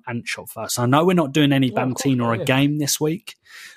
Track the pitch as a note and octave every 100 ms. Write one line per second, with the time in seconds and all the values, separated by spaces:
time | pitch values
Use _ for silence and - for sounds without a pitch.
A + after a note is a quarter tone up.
0 | B2 A#2+ A2 - F2+ - G#2+ - A#2+ C#3+
1 | F3+ F3+ C#3 D3 C#3+ C3+ B2+ A2+ B2+ A#2+
2 | C#3 B2+ A#2 A2+ B2 C3 C#3+ D3+ C#3 -
3 | D#3 E3 - - _ - -